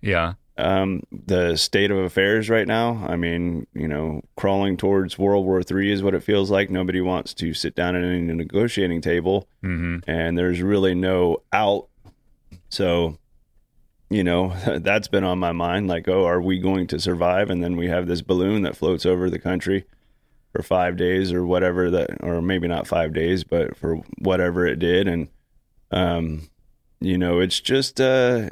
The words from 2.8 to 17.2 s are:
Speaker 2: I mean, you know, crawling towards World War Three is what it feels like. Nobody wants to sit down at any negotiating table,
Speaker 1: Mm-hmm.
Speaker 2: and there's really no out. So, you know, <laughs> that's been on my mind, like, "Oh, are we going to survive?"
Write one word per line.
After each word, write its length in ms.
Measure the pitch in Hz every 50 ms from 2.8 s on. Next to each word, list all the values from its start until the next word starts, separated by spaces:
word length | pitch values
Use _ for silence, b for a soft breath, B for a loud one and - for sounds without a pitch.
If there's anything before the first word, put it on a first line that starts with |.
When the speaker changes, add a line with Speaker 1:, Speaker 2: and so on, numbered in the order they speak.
| 117 120 117 110 98 -
Speaker 2:
I 60 | 85
mean, 500 | 85 85 85 85 85 87 87 85 76 - - -
you 140 | - 78 78
know, 340 | 73 73 78 80 76 73 - - _ -
crawling 400 | - 98 98 98 98 98 92 85
towards 400 | - 98 98 95 95 87 - -
World 280 | 95 98 101 101 95
War 180 | 95 92 92 90
Three 280 | - 92 95 98 101
is 120 | 104 98 95
what 100 | 101 95
it 80 | 85
feels 300 | - - 104 101 98 95
like. 180 | 101 98 101 90
Nobody 320 | 92 92 92 90 90 92
wants 320 | 90 92 92 82 - - -
to 200 | - 87 82 80
sit 180 | - - 78 -
down 220 | - 87 90 90
at 80 | 90 87
any 180 | 90 90 87
negotiating 800 | 85 85 82 82 82 - - 98 117 117 - 101 95 90 85 82
table, 460 | - 82 85 87 80 92 98 101 98 _ _ _ -
Speaker 1:
Mm-hmm. 440 | 95 90 82 85 85 85 87 85 -
Speaker 2:
and 300 | 78 82 85 85 85 87
there's 240 | 90 90 87 87
really 320 | 90 98 104 101 95 95 90
no 480 | 90 95 92 92 90 90 85 80 - - _
out. 360 | - 101 107 98 101 - - - _ _ - - - _ _ _ _ _ _ _ - - - -
So, 480 | - - 98 87 85 87 85 80 78 - _ _ _ _ _ _ _ _ _ _ _ _ _ _ _ _ _ -
you 120 | 117 104 92
know, 260 | 87 87 87 92 92
<laughs> 280 | 90 90 92 - 76 78
that's 280 | 85 98 101 110 107 -
been 160 | - 101 95
on 160 | 92 90 92
my 140 | 90 85 85
mind, 340 | 85 85 87 90 104 104 92
like, 200 | 87 82 80 -
"Oh, 160 | 92 95 92
are 140 | 85 87 90
we 180 | 87 95 95 92
going 260 | 92 92 95 95 90 -
to 120 | - 82
survive?" 500 | 87 95 90 85